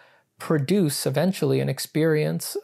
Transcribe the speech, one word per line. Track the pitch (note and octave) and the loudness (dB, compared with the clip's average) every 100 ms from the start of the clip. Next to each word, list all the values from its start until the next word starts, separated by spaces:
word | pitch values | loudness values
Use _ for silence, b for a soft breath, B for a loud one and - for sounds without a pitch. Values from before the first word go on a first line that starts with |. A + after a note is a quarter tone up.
| b b b _ | b b b _
produce | - D#3+ C3+ G3+ D#3+ - | -2 0 2 2 2 0
eventually | C#3+ C#3+ F3+ F#3+ C#3+ C3+ | -2 0 0 0 0 0
an | C3+ | 0
experience, | C#3 - D3+ D#3+ D3+ D3+ E3 - G4+ | -4 -4 0 2 2 0 -4 -6 -8